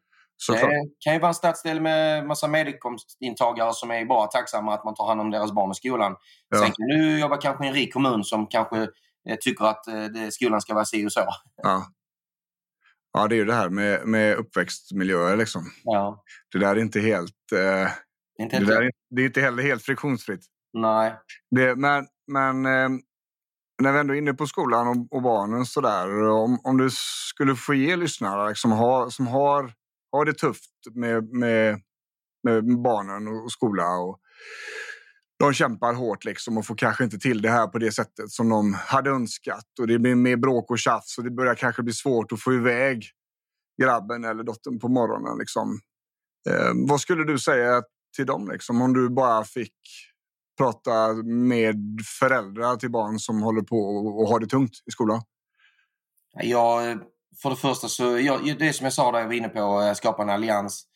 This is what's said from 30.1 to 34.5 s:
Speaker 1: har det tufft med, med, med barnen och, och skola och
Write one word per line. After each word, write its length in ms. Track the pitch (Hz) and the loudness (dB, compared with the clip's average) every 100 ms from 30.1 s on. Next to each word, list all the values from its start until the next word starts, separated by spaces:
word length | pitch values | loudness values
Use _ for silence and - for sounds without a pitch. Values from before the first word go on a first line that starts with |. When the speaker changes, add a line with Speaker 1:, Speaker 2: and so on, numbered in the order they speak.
Speaker 1:
har 120 | 139 | -2
det 80 | 151 | 0
tufft 360 | 147 151 98 - _ 120 | 0 -2 -4 -12 _ -14
med, 380 | 117 117 113 110 | -6 -2 -2 -2
med, 480 | 123 120 113 110 104 - _ _ _ _ _ | -2 2 4 2 0 -8 _ _ _ _ _
med 380 | 123 113 113 120 | 2 2 2 2
barnen 460 | 123 107 98 101 107 | 2 0 -2 -8 -8
och, 160 | 113 | -10
och 80 | 117 | -10
skola 360 | - 120 95 87 90 | -2 -2 0 0 -2
och 200 | 90 98 _ - - | -4 -10 _ -20 -20